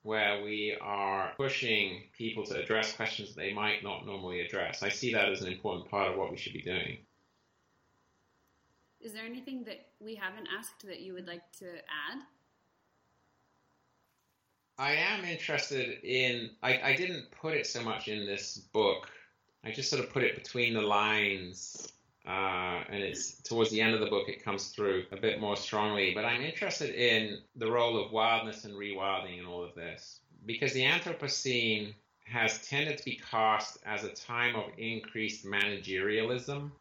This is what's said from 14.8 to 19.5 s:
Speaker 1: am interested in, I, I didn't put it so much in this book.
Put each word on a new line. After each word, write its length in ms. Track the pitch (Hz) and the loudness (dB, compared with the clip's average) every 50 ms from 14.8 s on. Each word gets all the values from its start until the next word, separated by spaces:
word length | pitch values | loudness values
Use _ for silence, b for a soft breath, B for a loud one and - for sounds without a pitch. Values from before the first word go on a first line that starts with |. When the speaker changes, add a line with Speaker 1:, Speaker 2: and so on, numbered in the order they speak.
| 135 143 147 | 2 2 4
Speaker 1:
am 300 | 156 165 190 214 202 180 | 4 4 2 0 -2 -2
interested 760 | 175 170 156 - - 151 147 147 - 143 131 123 117 - - | -4 -4 -4 -2 0 0 0 0 0 0 0 0 -2 -4 -8
in, 480 | - - 123 127 127 127 120 120 117 110 - _ | -4 0 2 4 4 4 2 0 -4 -8 -10 _
I, 180 | - 127 127 127 | 2 2 2 4
I 140 | - 139 143 | 4 4 4
didn't 340 | - 180 180 180 147 117 - | 4 2 -2 -2 -6 -8 -12
put 240 | - - - 160 160 | -18 -6 -4 0 0
it 120 | 147 147 | 0 0
so 160 | - - 127 | 0 -4 -2
much 260 | 113 110 107 110 - - | -2 -2 -2 -4 -2 -4
in 180 | 107 104 101 | -4 -2 -2
this 320 | 101 98 98 98 - - 104 - - | -2 -4 -4 -4 -8 -10 -10 -12 -2
book. 360 | - 110 104 98 95 - - - - - - _ _ _ _ _ | 2 4 6 6 4 2 -2 -10 -16 -18 -20 _ _ _ _ _